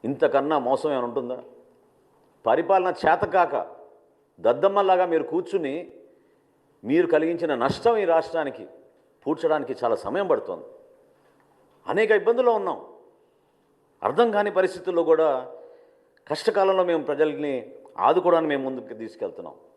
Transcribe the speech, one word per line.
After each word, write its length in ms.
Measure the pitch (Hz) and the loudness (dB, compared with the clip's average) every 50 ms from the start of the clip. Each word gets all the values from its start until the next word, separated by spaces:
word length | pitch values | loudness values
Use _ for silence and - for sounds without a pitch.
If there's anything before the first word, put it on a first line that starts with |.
| - | -6
ఇంతకన్నా 540 | 113 139 135 165 - - 139 139 147 156 147 | -6 -4 0 0 2 2 0 0 0 -2 -2
మోసం 320 | 123 120 135 131 - 156 | 0 0 -2 0 0 -2
ఏమైనా 160 | 143 131 123 120 | -2 -2 -4 -4
ఉంటుందా? 360 | 117 139 123 120 127 127 - - - - - _ _ _ _ _ _ _ _ _ _ _ _ _ _ _ _ | -6 -6 -6 -6 -10 -12 -12 -18 -20 -20 -20 _ _ _ _ _ _ _ _ _ _ _ _ _ _ _ _
పరిపాలన 420 | 113 117 147 170 170 196 190 180 180 | 2 2 2 4 2 2 2 2 0
చేతకాక 880 | 170 - - 156 160 - 202 175 156 185 175 151 139 120 90 - - - - - - _ _ _ _ _ _ _ _ _ | -2 0 2 2 2 2 0 0 2 2 2 2 0 -4 -6 -6 -12 -20 -20 -20 -20 _ _ _ _ _ _ _ _ _
దద్దమ్మలాగా 680 | - 113 127 170 190 196 196 202 196 190 185 180 185 | 0 0 2 4 2 2 4 4 2 4 4 2 2
మీరు 180 | 175 165 160 156 | 2 2 0 0
కూర్చుని 680 | - 165 175 180 - - 190 160 135 135 165 175 - - - - - _ _ _ _ _ _ _ _ _ _ _ _ _ _ - | 0 -4 -4 -4 -2 -4 -4 -4 -4 -6 -8 -10 -14 -20 -20 -20 -20 _ _ _ _ _ _ _ _ _ _ _ _ _ _ -4
మీరు 240 | 107 139 165 180 - | 0 2 2 4 4
కలిగించిన 480 | - 156 156 165 170 165 165 160 143 | 2 2 2 0 -2 -2 -2 -2 -2
నష్టం 420 | 120 120 139 - - - 233 233 220 | 0 0 0 -2 0 0 2 2 2
ఈ 80 | 202 | 2
రాష్ట్రానికి 600 | 170 165 160 160 - - 165 151 139 117 - 101 - - - - _ _ _ _ _ _ _ _ 135 | 2 2 2 2 0 -4 -4 -4 -4 -8 -10 -16 -20 -20 -20 -20 _ _ _ _ _ _ _ _ -4
పూడ్చడానికి 480 | 156 151 - 160 156 151 139 123 135 - 127 | -4 0 0 0 0 0 -2 -6 -8 -4 -2
చాలా 120 | 117 113 | -2 -2
సమయం 320 | - - 98 117 185 202 180 | -2 -2 -6 -4 -4 0 0
పడుతోంది. 380 | 151 110 - - 92 85 - - - - - _ _ _ _ _ _ _ _ _ _ _ _ _ _ _ _ _ _ _ _ - | 0 -2 -2 -6 -10 -10 -12 -18 -20 -20 -20 _ _ _ _ _ _ _ _ _ _ _ _ _ _ _ _ _ _ _ _ -4
అనేక 240 | 127 190 220 214 | -2 0 2 4
ఇబ్బందుల్లో 420 | 220 202 - 220 233 240 254 247 233 | 2 2 4 2 2 2 2 2 2
ఉన్నాం. 320 | 214 196 180 147 104 - - - - - _ _ _ _ _ _ _ _ _ _ _ _ _ _ _ _ _ _ _ - | 0 -2 -4 -6 -8 -10 -20 -20 -20 -20 _ _ _ _ _ _ _ _ _ _ _ _ _ _ _ _ _ _ _ -4
అర్థం 280 | 104 135 170 240 233 | -4 0 2 0 2
కాని 200 | 208 208 208 208 | 2 0 -2 0
పరిస్థితుల్లో 520 | 180 185 185 180 - 180 - 185 180 170 165 | 0 0 0 0 -2 -6 -8 -2 0 0 4
కూడా 480 | 151 160 156 160 156 135 127 127 - - - - - - - - _ _ _ _ _ _ _ _ - | 4 4 4 4 2 0 -2 -4 -8 -16 -20 -20 -20 -20 -20 -20 _ _ _ _ _ _ _ _ -8
కష్టకాలంలో 560 | 151 - - 220 214 208 190 190 190 185 180 | -8 -2 -2 0 2 2 2 4 4 2 2
మేము 200 | 175 170 160 143 | 2 0 -2 0
ప్రజల్ని 720 | 131 147 143 156 156 143 135 147 147 135 127 113 - - - - - - - | -4 0 2 2 0 0 -4 -4 -4 -4 -4 -6 -10 -18 -20 -20 -18 -8 0
ఆదుకోవడానికి 520 | 95 120 160 180 180 180 170 165 160 156 | 2 4 4 4 4 4 2 4 2 0
మేము 140 | 143 139 135 | -2 -2 -2
ముందుకు 300 | 131 131 123 110 - 120 | -4 -8 -8 -12 -14 -14
తీసుకెళ్తున్నాం. 600 | 107 113 110 - - 110 95 - - 87 80 - - _ _ _ | -14 -14 -16 -12 -10 -10 -10 -10 -12 -16 -18 -18 -20 _ _ _